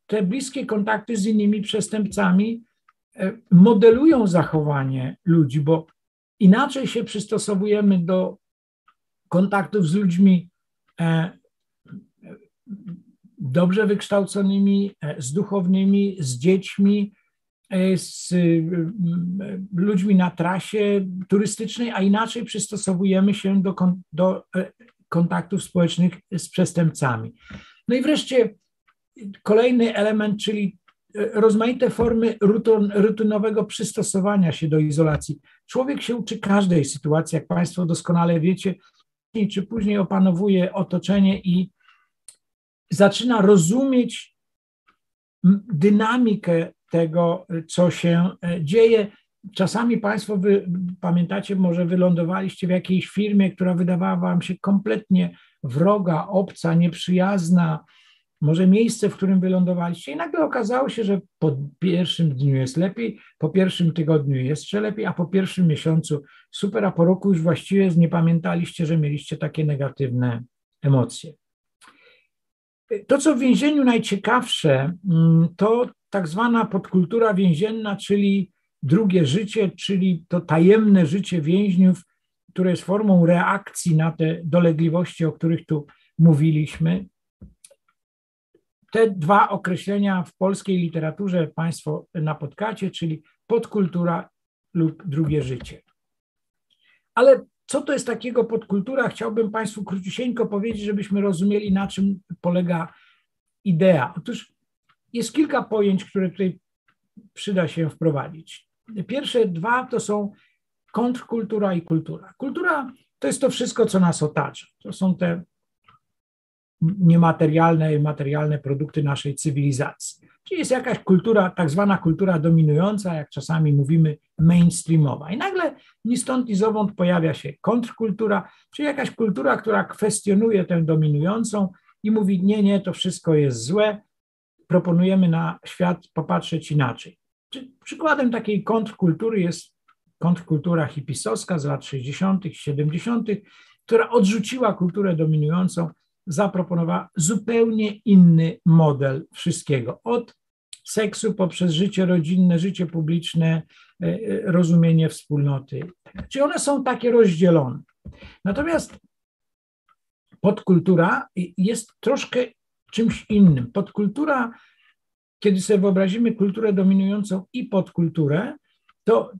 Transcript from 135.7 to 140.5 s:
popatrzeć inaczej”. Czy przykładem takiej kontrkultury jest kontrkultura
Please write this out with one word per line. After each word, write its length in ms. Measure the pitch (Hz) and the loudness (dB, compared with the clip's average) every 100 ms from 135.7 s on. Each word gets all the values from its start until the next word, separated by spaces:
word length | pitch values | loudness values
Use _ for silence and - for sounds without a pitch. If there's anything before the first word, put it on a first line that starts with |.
| - 180 175 _ | -4 -4 -4 _
popatrzeć 580 | - 151 175 - 165 151 | -8 -4 -4 -4 -8 -2
inaczej”. 460 | 147 127 113 170 _ _ _ _ | -2 -2 -4 -14 _ _ _ _
Czy 220 | 269 254 _ | -20 -20 _
przykładem 480 | - - 320 294 254 | -18 -6 -2 0 0
takiej 320 | 226 214 208 | -2 -2 -4
kontrkultury 760 | 208 226 208 - 180 160 226 220 | 0 -2 -2 -2 0 0 -2 -2
jest 340 | 175 165 - _ _ _ _ _ | -2 -4 -14 _ _ _ _ _
kontrkultura 680 | 165 175 - | -2 -2 -2